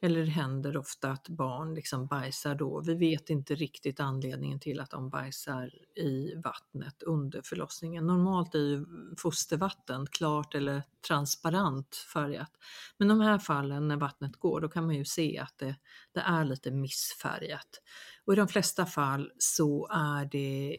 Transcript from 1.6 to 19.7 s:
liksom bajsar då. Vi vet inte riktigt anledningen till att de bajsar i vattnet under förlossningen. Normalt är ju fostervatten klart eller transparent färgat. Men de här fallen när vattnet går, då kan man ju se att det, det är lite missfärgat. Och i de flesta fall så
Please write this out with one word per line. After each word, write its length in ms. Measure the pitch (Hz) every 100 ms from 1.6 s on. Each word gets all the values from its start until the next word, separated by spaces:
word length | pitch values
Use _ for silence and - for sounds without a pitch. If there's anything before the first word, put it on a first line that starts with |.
| 160
liksom 340 | 160 - 135 135
bajsar 480 | 143 131 - 147 143
då. 260 | 139 151
Vi 120 | 165 170
vet 340 | 165 156 -
inte 260 | 151 139 147
riktigt 440 | 147 - 143 135
anledningen 600 | 139 131 131 131 143 139
till 200 | 151 135
att 100 | 135
de 180 | 151 131
bajsar 640 | 143 135 - - 131 127 - _ -
i 360 | 151 131 143 165
vattnet 600 | 151 - _ 135 147 -
under 380 | 165 156 139 -
förlossningen. 640 | - 175 143 - 165 170 165
Normalt 480 | 180 185 185 170 156
är 40 |
ju 260 | 143 143 160 165 175 170
fostervatten 880 | 170 - - 160 190 - - 127 139
klart 440 | - 160 151 147 147
eller 280 | 139 139 - _ -
transparent 880 | 151 143 - 165 180 185 135 135 -
färgat. 560 | - 160 143 - - _ - - - -
Men 100 | 202
de 140 | 220
här 180 | 214 202
fallen 480 | - 143 139 143 151
när 100 | 147
vattnet 380 | 143 - 139 -
går, 220 | 175 151
då 80 | 160
kan 160 | 170 165
man 100 | 147
ju 100 | 143
se 320 | - 151 156
att 180 | 135 -
det, 180 | 135 139 _ - -
det 60 | 170
är 260 | 185 165 147
lite 260 | 135 127
missfärgat. 1120 | 135 139 - - - - - - 151 - - _ - - - -
Och 80 |
i 20 | 196
de 120 | 202
flesta 380 | 202 185 - 175
fall 460 | - 139 139 143 -
så 500 | - 170 151